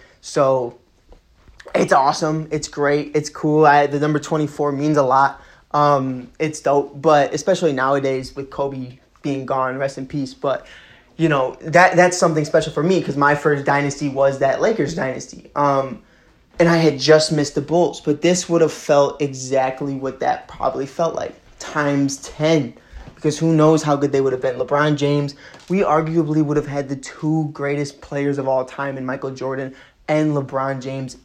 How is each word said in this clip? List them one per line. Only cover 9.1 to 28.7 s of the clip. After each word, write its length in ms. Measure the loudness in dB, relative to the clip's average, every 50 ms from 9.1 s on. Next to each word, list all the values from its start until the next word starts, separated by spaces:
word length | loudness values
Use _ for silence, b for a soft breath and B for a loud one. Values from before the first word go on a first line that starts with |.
| _ _ -6
being 240 | -6 -6 -6 -4
gone, 320 | -4 -2 -2 -2 -2 -2 -4
rest 200 | -4 -6 -6 -8
in 100 | -12 -8
peace. 260 | -6 -6 -6 -6 -8
But, 320 | -6 -4 -4 -4 -4 -6 B B B B B B B B B B
you 120 | -2 0 2
know, 280 | 2 2 0 -2 -4 -8
that, 360 | -6 2 4 6 6 6 6
that's 220 | 6 4 4 4 2
something 260 | 0 2 2 0 -2
special 280 | 2 2 0 0 0 -4
for 100 | -2 0
me 180 | 2 2 2
'cause 160 | 0 -2 -2
my 180 | 0 2 2 2
first 300 | 2 2 0 0 0 0
dynasty 440 | 0 0 0 0 -2 -4 -4 -4 -4
was 320 | 0 2 2 2 2 2
that 200 | 0 0 0 2
Lakers 340 | 0 0 0 0 -2 -2 -2
dynasty. 560 | -4 -4 -6 -6 -8 -10 -14 -18 -20 -18 -10 -4
Um, 480 | 0 2 2 2 2 0 -4 -6 -14 b b b b b b b b b b _ 2
and 100 | 4 4
I 80 | 4
had 220 | 4 4 2 2 2
just 340 | 4 4 6 6 4 2 0
missed 220 | -2 -2 -2 -2
the 80 | -6 -4
Bulls, 380 | -2 0 0 0 0 -2 -4
but 220 | -4 -4 -2 0 2
this 260 | 0 0 0 -2 0
would 120 | 2 2
have 120 | 2 2 0
felt 500 | -4 -2 2 4 4 4 2 0 -4 -6
exactly 720 | -6 -6 -8 -8 -4 -2 -2 -2 -2 -4 -6 -6 -6 -6
what 260 | -6 -6 -8 -6 -4
that 280 | -2 -2 -2 -4 -6 -14
probably 380 | -10 -4 -4 -4 -2 -4 -8
felt 280 | -8 -4 -4 -4 -2 -2
like, 200 | -4 -8 -8 -10 -14 _ -20 -20 -18
times 600 | -14 -8 -4 -2 0 0 0 0 0 -2 -4 -6
ten, 560 | -12 -14 -8 -2 2 2 2 2 2 -2 -8 B B B B B B B B
because 240 | -4 -4 -2 -2 0
who 160 | 0 2 4
knows 280 | 6 6 6 6 4 4
how 140 | 0 0
good 160 | 0 0 0 2
they 80 | 2
would 140 | 2 2 0
have 80 | -2 -2
been. 140 | -4 -2
LeBron 400 | -2 -4 0 0 2 2 2 2
James, 380 | 0 0 0 0 0 0 -2 -6 B B B B B B B
we 80 | 0 0
arguably 680 | 2 2 2 0 0 0 0 0 0 0 2 0 0
would 140 | 2 0 -2
have 80 | -2
had 240 | -2 -4 -6 -6 -6
the 60 | -8
two 520 | -10 -10 -14 -14 -6 -4 -2 0 0 -2 -4 -6
greatest 500 | -6 -6 -4 -2 -4 -4 -6 -8 -14 -14
players 340 | -8 -6 -2 -2 -2 -2
of 100 | -2 -2
all 180 | 0 0 0 -2
time 340 | -4